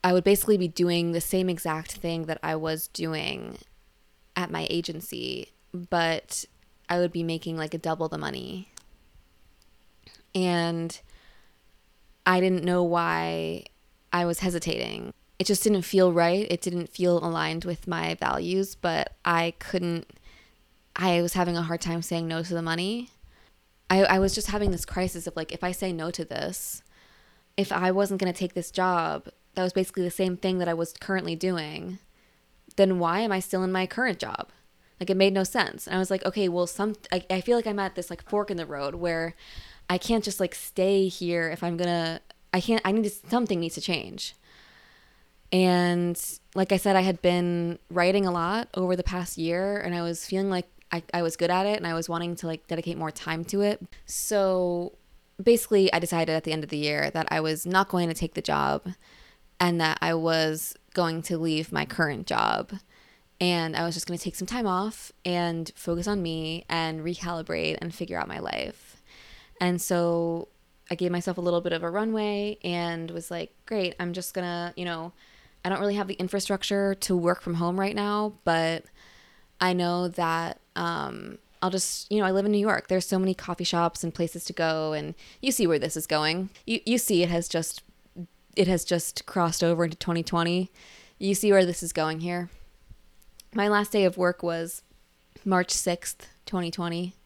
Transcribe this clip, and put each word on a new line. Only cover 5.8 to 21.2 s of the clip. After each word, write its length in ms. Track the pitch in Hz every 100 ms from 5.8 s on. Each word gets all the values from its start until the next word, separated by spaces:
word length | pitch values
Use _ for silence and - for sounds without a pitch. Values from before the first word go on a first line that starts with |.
| 175 175 165 160 - - - _ _ _ _
I 80 | 175
would 140 | 175
be 120 | 170
making, 340 | 165 165 165 160
like, 160 | 156
a 40 | 165
double 320 | 165 160 165
the 80 | 156
money. 520 | 147 131 123 185 190 - - - _ - _ _ - _ _ _ _ _ - - _
And 680 | 190 185 175 170 170 165 - - - - - - _ _ _ _ _ _ _ -
I 140 | 185
didn't 240 | 185 185
know 200 | 170 180
why 840 | 175 170 170 165 165 165 165 165 - _ _ _ _
I 120 | 175 175
was 140 | 170
hesitating. 760 | 190 175 165 156 60 53 58 - _ _
It 80 | 180
just 160 | 196
didn't 180 | 214 202
feel 320 | 175 190 185
right. 320 | 170 170 185 214
It 120 | 175
didn't 280 | - 175 170
feel 280 | - 180 175
aligned 480 | 165 165 156 160 175
with 220 | 170 -
my 260 | 170 165
values, 640 | 165 - - 170 190 196 -
but 380 | 175 160 - - -
I 300 | 170 170 -
couldn't, 500 | - 185 175 170 - - - - _ _ _ _ _ -
I 260 | 185 175